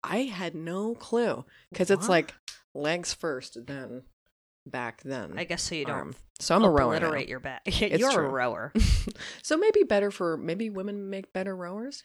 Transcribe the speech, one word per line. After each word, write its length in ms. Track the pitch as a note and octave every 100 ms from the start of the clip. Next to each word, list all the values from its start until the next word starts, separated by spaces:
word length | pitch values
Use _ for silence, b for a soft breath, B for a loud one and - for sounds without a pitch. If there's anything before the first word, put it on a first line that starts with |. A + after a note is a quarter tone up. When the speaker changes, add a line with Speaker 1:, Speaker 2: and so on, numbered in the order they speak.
| -
Speaker 1:
I 180 | G3+
had 300 | C4+ F#3 F3+
no 420 | D#3+ E3 F3+ G#3+ A#3
clue, 500 | - A#3 A#3 C#3 - b b
'cause 160 | - F#3
it's 200 | G3 G3+
Speaker 2:
What? 0 |
Speaker 1:
like 240 | F3 D3+ - - B _ -
legs 380 | D3 E3+ F3
first, 520 | - E3+ C3 B2 A#2 B2
then 360 | C#3 B2+ B2 B2+ _ _ _ _ _ -
back, 360 | C3 A#2+ -
then 360 | - C3+ F2+ D#2
Speaker 2:
I 60 | E3+
guess 180 | E3+
so 120 | - E3
you 100 | D3+
don't 100 | C#3
Speaker 1:
arm. 200 | C#3+ C#3 - -
So 180 | - -
I'm 80 | G#3+
a 40 |
rower 220 | D3+ B2+
now. 60 | A2+
Speaker 2:
obliterate 320 | E3 D3+ C3
your 100 | B2+
back. 220 | - B2+
<laughs> 20 | -
Speaker 1:
It's 140 | E3+ G#3+ E3+
Speaker 2:
You're 100 | B3+
Speaker 1:
true. 140 | B3 D3
Speaker 2:
a 40 |
rower. 440 | C3+ B2 A2 C#3+ G#3+
Speaker 1:
<laughs> 60 | A3 - - - B B
So 140 | - D#4
maybe 260 | G#4 G#4+
better 280 | F#4+ G#3 G3+
for, 240 | G3 F3 D#3+
maybe 320 | E3 F3 A3
women 400 | G3 G3 G3+ G3
make 220 | G3 G3
better 220 | F#3 F#3+ F#3
rowers? 480 | F3 G3 B3 C#4+